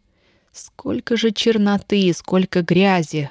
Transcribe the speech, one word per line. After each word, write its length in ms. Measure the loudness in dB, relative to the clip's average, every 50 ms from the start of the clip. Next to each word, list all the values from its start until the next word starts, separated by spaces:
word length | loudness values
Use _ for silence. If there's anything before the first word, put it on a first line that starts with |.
| _ _ _ _ _ _ _ _ _ _
Сколько 640 | -18 -16 -16 -16 _ -10 -6 -6 -6 -4 -4 -4 -2
же 140 | 0 0 0
черноты, 800 | 0 0 0 0 2 2 2 2 0 0 -2 -2 0 2 2 2 0
сколько 480 | -2 -4 -2 0 0 0 0 0 -2
грязи, 680 | 0 2 2 4 4 4 2 2 0 -2 -4 -6 -6 -6